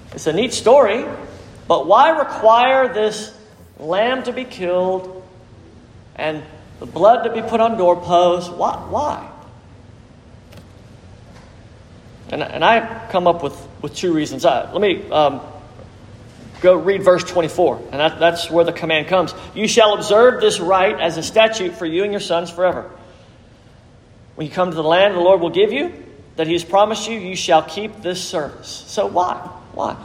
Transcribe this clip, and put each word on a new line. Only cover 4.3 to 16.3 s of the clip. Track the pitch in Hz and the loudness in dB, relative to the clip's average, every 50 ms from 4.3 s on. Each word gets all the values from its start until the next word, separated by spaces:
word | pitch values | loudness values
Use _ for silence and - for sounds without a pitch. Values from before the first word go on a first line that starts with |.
be | 214 254 254 | -8 -8 -10
killed | 254 - - 180 175 180 180 185 185 185 185 185 - - - - - - - - - - - - - - - - - - - - - - | -10 -10 -8 -4 -2 0 0 0 0 -2 -4 -6 -12 -16 -18 -20 -20 -20 -20 -20 -20 -20 -20 -20 -20 -20 -20 -20 -20 -20 -20 -20 -20 -12
and | - 147 156 156 151 135 - - - - - - - | -6 -6 -6 -6 -8 -12 -16 -20 -20 -20 -20 -18 -18
the | 147 | -16
blood | - - 160 185 220 247 233 - | -10 -2 2 4 4 4 4 2
to | 226 | -4
be | 220 226 | -6 -6
put | 220 - 233 220 | -6 -4 0 0
on | 226 233 220 | 0 0 0
doorposts? | 185 180 175 175 175 - 170 175 175 180 175 175 180 175 - | 2 2 2 2 2 0 0 2 4 4 4 2 0 -4 -8
Why? | - - 196 240 | -6 -4 -4 -4
Why? | - - - - 185 247 294 294 - - - - - - - - - - - - - - - - - - - - - - - - - - - - - - - - - - - - - - - - - - - - - - - - - - - - - - - - - - - - - - - - | -4 -6 -10 -6 -4 -4 -4 -4 -6 -8 -12 -16 -20 -20 -20 -20 -20 -20 -20 -20 -20 -20 -20 -20 -20 -20 -20 -20 -20 -20 -20 -20 -20 -20 -20 -20 -20 -20 -20 -20 -20 -20 -20 -20 -20 -20 -20 -20 -20 -20 -20 -20 -20 -20 -20 -20 -20 -20 -20 -20 -20 -20 -20 -20 -20 -20 -20 -20 -20 -20 -12 -10
And, | - 147 | -8 -8
and | 143 - - 139 | -8 -8 -4 2
I | 160 202 233 226 226 - - - - - | 4 4 4 4 0 -4 -12 -14 -10 -4
come | - 180 180 | -2 2 2
up | 175 170 170 | 2 0 0
with, | 143 139 - - - - - - | -4 -8 -8 -10 -20 -20 -16 -12
with | - - - | -12 -12 -8
two | - 190 180 | -4 -2 -2
reasons. | 160 156 151 - 135 127 170 | 0 0 -2 -4 -6 0 2
Uh, | 165 131 117 - - | 2 2 2 -2 -4
let | - 180 | -4 0
me, | 208 196 165 - - - | 0 0 0 -2 -6 -2
um, | - 151 151 139 139 127 - - - - - - - - - - - - - - - - - - | 0 2 2 2 0 -4 -12 -16 -20 -20 -20 -20 -20 -20 -20 -20 -20 -20 -20 -20 -20 -20 -20 -20